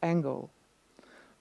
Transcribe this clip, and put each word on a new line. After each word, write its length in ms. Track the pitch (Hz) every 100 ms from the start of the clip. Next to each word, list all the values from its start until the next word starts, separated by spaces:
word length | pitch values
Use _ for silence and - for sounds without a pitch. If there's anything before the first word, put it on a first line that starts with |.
angle. 480 | 170 170 139 131 - _ _ _ _ _ - - - _